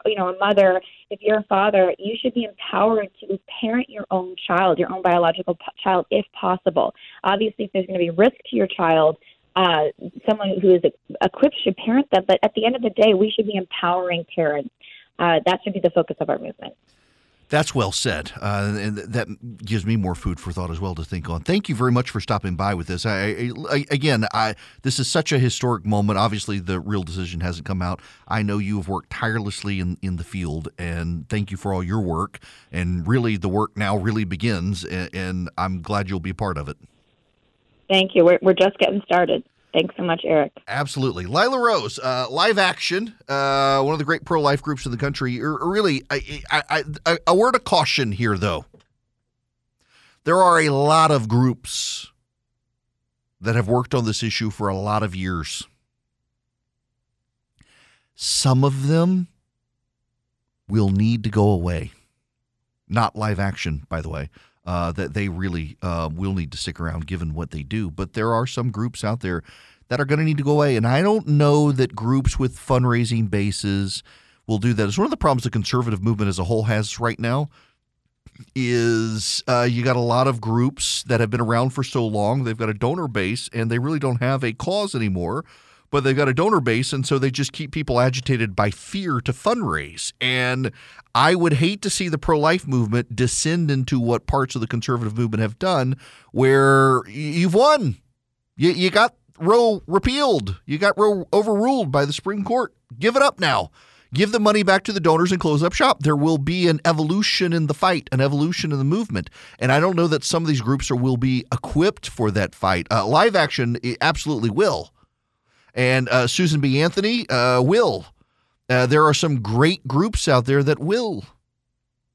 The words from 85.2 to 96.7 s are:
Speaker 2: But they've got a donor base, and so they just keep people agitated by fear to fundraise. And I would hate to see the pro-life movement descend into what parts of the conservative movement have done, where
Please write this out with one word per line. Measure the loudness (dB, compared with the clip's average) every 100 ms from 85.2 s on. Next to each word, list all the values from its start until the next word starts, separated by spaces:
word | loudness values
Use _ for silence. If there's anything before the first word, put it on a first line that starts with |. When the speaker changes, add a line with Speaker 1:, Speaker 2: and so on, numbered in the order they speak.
| -2 -6 -8 -20 _ _ _
Speaker 2:
But | 0
they've | 2 2
got | 2
a |
donor | 2 2 2
base, | 2 0 0
and | -4 -2
so | 0
they | 0
just | -2 -6
keep | -6 -8
people | -6 -2 2
agitated | 2 0 -2 -2 -2 0
by | -2
fear | -2 -10 -8 -4 -4
to | -4
fundraise. | -2 -2 0 -2 -4 -6 -10 -12 -6
And | -2 0 -2 -2 -4 -6 -20 -20 _
I | 2 4 4
would | 2
hate | 2 0 0
to | -4
see | -4 -2
the | -2
pro-life | 0 2 2 0 0
movement | -2 0 -2 -4 -2
descend | -2 0 -2 0 0
into | 0 0 -2
what | 0 -2 0
parts | -2 -2 -4
of |
the | -4
conservative | -4 -2 -2 -2 -2
movement | -2 0
have | -2 -2
done, | -2 0 0 -4 -8 -20 _
where | 2 4 6 6